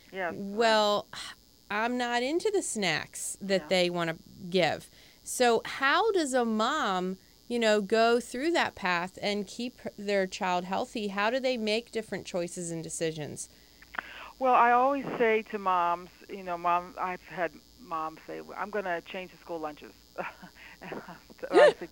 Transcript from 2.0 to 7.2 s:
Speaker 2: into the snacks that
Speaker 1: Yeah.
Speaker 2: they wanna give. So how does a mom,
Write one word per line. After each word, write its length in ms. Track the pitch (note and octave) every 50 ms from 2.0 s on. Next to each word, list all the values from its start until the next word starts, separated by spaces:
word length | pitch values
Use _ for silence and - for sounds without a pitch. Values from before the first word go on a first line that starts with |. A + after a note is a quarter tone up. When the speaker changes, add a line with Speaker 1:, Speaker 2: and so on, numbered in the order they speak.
| A#3+ A#3+ A#3+ A#3+ B3
Speaker 2:
into 260 | C4+ D#4+ F4+ - A4
the 140 | G#4 F4 -
snacks 760 | - - A3 G3 E3+ D3+ - - - - - - - - -
that 220 | G3+ F#3+ G3 F#3 G3
Speaker 1:
Yeah. 40 |
Speaker 2:
they 220 | - F#3+ F3+ F3 F3
wanna 240 | F3 E3+ E3+ E3 E3 - - - - - - F3
give. 400 | F3 F#3 E3 D3 G2+ - - - - - - - - - -
So 380 | - - - B3 A#3+ A3+ A3+ -
how 460 | - - - C#4 C#4 D4+ F4 G#4+ A4+
does 220 | G4 F4+ D#4 B3+ B3+
a 120 | B3+ A#3+
mom, 720 | A3+ A3 G#3+ A3 B3+ D4+ D#4 C4 G#3 F#3 F3+ F3+ F#3 F#3+ -